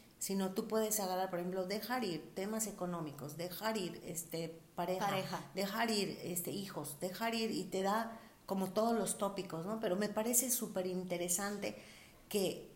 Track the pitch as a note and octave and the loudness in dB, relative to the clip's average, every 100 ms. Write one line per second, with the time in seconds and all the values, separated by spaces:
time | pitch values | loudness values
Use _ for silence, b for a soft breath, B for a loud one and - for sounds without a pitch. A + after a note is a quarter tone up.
0 | B - - G3 F#3+ F#3+ - A3 G#3+ G#3+ | B -8 -2 2 2 0 2 2 2 2
1 | F#3+ F#3 F#3+ F3 F3 F#3+ F#3 G#3 A3 B3 | 2 2 2 0 0 0 0 -2 0 0
2 | G#3+ D#3+ - - G3 A3 G#3 G3 F3+ E3+ | 0 -2 -4 -4 -2 0 -2 -2 -2 -2
3 | D#3 C#3+ D#3 D3+ F3 F3+ G#3+ G#3+ F3 - | -4 -6 -8 -6 -6 -2 0 0 -2 -4
4 | F3+ F3 - E3 D#3+ - - - F3 F#3 | -6 -6 -4 -4 -4 -8 -12 -4 0 2
5 | G3+ F#3+ F#3 F#3 - F#3 G3 G#3+ A3+ G#3 | 2 2 0 -4 -4 -2 0 2 4 4
6 | F3 - C3+ F3 - E3+ G3 - C#3+ - | 2 -2 -4 -2 -2 -4 -4 -4 -6 -4
7 | F#3 F#3 A3+ A3+ A3 D#3 F3+ F#3+ F#3+ G#3+ | -4 0 0 2 2 0 0 2 4 4
8 | A3+ B B B - G3 F#3 G3+ A3+ A3+ | 2 B B B -4 0 2 4 4 4
9 | F#3 - G3 F#3 F3+ D#3+ F3 A3 A3 F#3 | 2 0 0 0 -4 -4 -2 0 2 2
10 | G#3 G#3 A3 A#3+ C4 - G3+ F#3+ F#3 F#3 | 2 2 4 4 4 2 0 0 0 0
11 | F#3 E3+ F3+ F3+ G3+ G3+ G3 - B B | 0 0 2 2 0 0 -4 -4 B B
12 | B B - G#3 F3+ - - | B B -2 2 2 0 -8